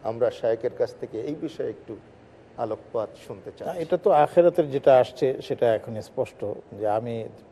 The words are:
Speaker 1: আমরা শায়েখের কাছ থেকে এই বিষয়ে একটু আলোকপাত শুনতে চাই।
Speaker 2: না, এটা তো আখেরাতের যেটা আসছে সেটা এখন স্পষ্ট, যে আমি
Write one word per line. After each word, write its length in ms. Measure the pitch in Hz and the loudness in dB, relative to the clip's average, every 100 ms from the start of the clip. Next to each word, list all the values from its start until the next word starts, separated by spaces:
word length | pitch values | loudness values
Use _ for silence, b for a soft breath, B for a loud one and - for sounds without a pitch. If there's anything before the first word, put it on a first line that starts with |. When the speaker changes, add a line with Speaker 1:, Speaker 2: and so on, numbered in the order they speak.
Speaker 1:
আমরা 280 | 110 117 117 | -8 -2 -2
শায়েখের 400 | - 117 117 123 - | 0 -2 -2 -4 -4
কাছ 160 | 117 - | -6 -4
থেকে 200 | 123 107 | -10 -8
এই 140 | 147 | -8
বিষয়ে 360 | 147 156 - 127 | -8 -10 -8 -8
একটু 260 | 104 - 104 - - - - - - | -8 -16 -18 -18 -20 -20 -20 -20 -8
আলোকপাত 520 | 113 107 - 117 104 - - | -6 -6 -6 -6 -6 -10 -16
শুনতে 240 | 104 104 - | -16 -16 -12
চাই। 100 | 110 | -10
Speaker 2:
না, 60 | |
এটা 220 | 175 - 175 | -8 -4 0
তো 140 | 208 | 4
আখেরাতের 600 | 151 147 175 175 170 147 | 4 6 6 6 4 0
যেটা 280 | 135 143 127 | 2 6 8
আসছে 440 | 123 - 135 131 | 6 0 -2 -2
সেটা 320 | - 127 120 | -6 0 2
এখন 260 | 110 - 110 | 2 -2 -12
স্পষ্ট, 440 | - - 120 - 104 - - 98 | -8 -6 -6 -6 -8 -8 -12 -4
যে 100 | 107 | -2
আমি 400 | 107 120 117 110 110 - | -2 -2 -8 -10 -16 -20